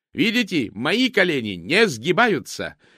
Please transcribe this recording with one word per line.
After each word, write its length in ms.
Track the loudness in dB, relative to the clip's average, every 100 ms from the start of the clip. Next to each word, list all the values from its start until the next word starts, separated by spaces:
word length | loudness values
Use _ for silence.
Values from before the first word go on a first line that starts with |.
| _
«Видите, 580 | -2 0 0 0 -2 -4
мои 360 | -4 -2 2 2
колени 420 | 2 2 0 -4
не 360 | -6 -2 2 2
сгибаются. 880 | 0 0 2 2 0 -4 -8 -8 -10 _